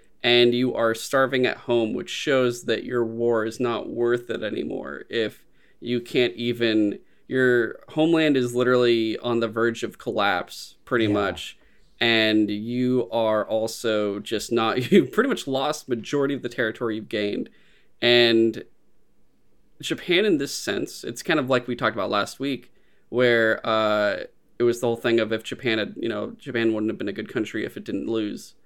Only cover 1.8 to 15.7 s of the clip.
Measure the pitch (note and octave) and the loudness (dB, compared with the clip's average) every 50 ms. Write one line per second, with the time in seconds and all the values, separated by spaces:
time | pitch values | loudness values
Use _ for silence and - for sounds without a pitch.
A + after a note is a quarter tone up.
1.8 | A#2 A2 G#2+ - G#2 - - - - - C#3 C3 B2+ B2 A#2+ A#2+ - A#2+ A2+ G#2+ | 2 2 -2 -4 -6 -8 -10 -6 -2 0 2 2 2 2 0 -2 -2 -2 -2 -2
2.8 | - - B2 B2 A#2+ A2+ A2+ A2+ A#2 A#2+ A#2 A2+ G#2+ A2+ A2 - B2+ A#2+ A#2 G2+ | -2 -4 -2 -2 -2 -2 -2 -2 0 0 2 0 0 -2 -4 -4 -2 -2 -2 -4
3.8 | - - A#2+ A#2 A#2+ A#2 A#2+ B2 A#2+ - A2+ - A2 G#2+ G#2+ - - - F2+ F2+ | -6 -6 -4 -2 0 2 2 0 -2 -4 -6 -6 -6 -4 -4 -4 -6 -6 -6 -8
4.8 | F2 C#2 C#2+ C2+ - - - A#2 A2 G#2+ - - _ _ _ _ _ _ _ _ | -8 -10 -12 -12 -12 -6 -4 -2 -2 -2 -4 -10 _ _ _ _ _ _ _ _
5.8 | - A#2 A#2+ B2 A#2+ - - - B2 A#2+ - - A#2+ A#2+ A#2 A#2 A#2+ A2+ A2 A2 | -6 -4 -4 -4 -4 -2 2 2 2 2 0 -2 -4 -4 -2 0 0 2 4 4
6.8 | G#2+ G#2 G2+ - - _ _ - - - B2+ C3 C3 B2+ B2 A#2+ A#2 G#2+ - - | 2 2 0 -4 -10 _ _ -20 -10 -4 0 2 4 4 4 4 2 0 -4 -10
7.8 | - - - D#3 D#3 E3 E3+ D#3+ D#3+ D3+ C#3+ C3 B2 A#2+ A#2+ B2 B2 B2 B2+ B2 | -16 -8 -2 0 2 2 4 4 4 4 2 2 0 0 0 0 2 4 4 4
8.8 | B2 A#2+ A#2+ A#2 A2 A2 G#2+ - - A#2+ A#2+ A#2 A#2 A2 G#2+ A#2 A2+ A#2 A#2 A2+ | 4 4 4 2 2 0 -2 -4 -4 -2 0 0 0 -2 0 0 0 0 0 -2
9.8 | - A2 - - - - G#2+ G#2+ G2+ G2+ F#2+ F2 - - - - - - - _ | -6 -8 -10 -10 -8 -4 -2 0 2 2 2 0 -2 -6 -10 -16 -18 -18 -20 _
10.8 | _ - C3 A#2+ A2 G#2+ G#2 G#2 G2+ F#2+ F2+ E2+ - - - - _ _ _ - | _ -2 0 2 2 2 2 0 0 -2 -4 -6 -10 -14 -16 -18 _ _ _ -20
11.8 | - _ _ - B2 A#2 A#2 A2+ A2 A2 A2 A2 G#2+ G#2 G#2 G#2 G#2+ A#2 B2 B2 | -20 _ _ -2 0 2 4 4 4 4 4 2 2 0 -2 -4 -6 -4 -2 0
12.8 | B2+ B2+ B2+ B2+ A#2 - A2+ A#2 A2+ A2 G#2+ G#2+ G#2 - G#2 A2 A2 A2+ - - | 0 2 2 0 0 0 -2 0 0 2 2 0 0 0 0 -2 -2 -2 -4 -4
13.8 | - A#2 A2 G#2+ G#2 G#2 G2+ G#2 G#2 - A#2 G#2+ G2+ - A2+ A#2 A2+ A2+ G2+ - | -2 -2 0 0 0 -2 -2 -4 -6 -6 -6 -6 -4 -2 0 0 2 2 0 0
14.8 | B2+ B2 - G3+ D3 B2+ - - B3 C#4 A#3+ - - - C3 C3 C#3 D3 | 0 4 4 4 4 4 2 0 0 0 -2 -4 -4 -4 -2 -2 -2 -2